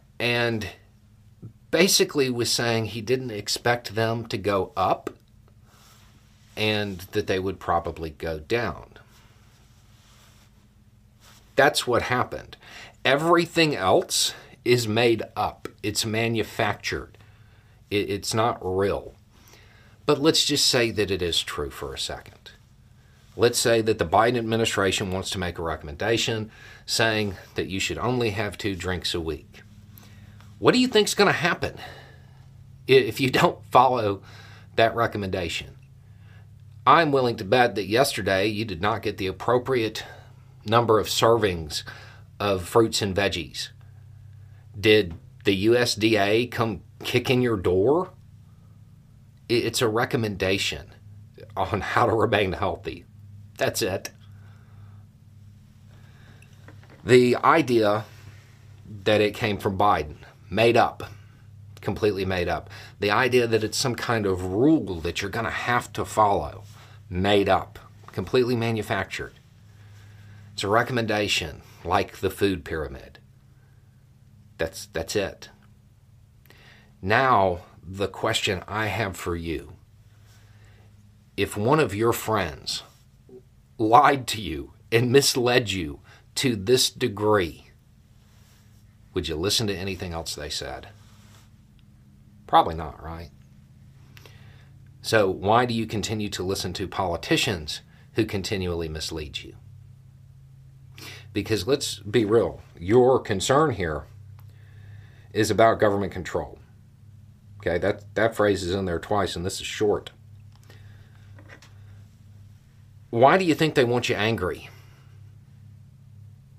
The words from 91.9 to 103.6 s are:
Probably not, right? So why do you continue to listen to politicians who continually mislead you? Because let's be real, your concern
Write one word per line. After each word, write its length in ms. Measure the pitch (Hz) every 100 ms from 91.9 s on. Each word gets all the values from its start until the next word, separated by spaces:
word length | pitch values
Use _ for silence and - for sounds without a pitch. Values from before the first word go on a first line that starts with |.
| - - - - - -
Probably 280 | 160 98
not, 280 | 82 76 -
right? 280 | 80 82 85 - - - - - - - - - - - - - - - - -
So 300 | - 110 98
why 340 | 82 95 113
do 80 | 123
you 140 | 113 110
continue 420 | 107 - 110 104
to 120 | -
listen 300 | 95 98 95
to 140 | 85 90
politicians 920 | - 92 85 - 160 - 90 76 - - - -
who 120 | - 110
continually 600 | 101 90 98 90 85 80
mislead 500 | 78 - 80 78 -
you? 160 | - - - - - - - - - - - - - - - - - - -
Because 340 | 104 101 104 92
let's 340 | 139 - -
be 240 | 104 123
real, 360 | 101 113 87 - - -
your 420 | 85 123 123 123
concern 500 | - 95 - 135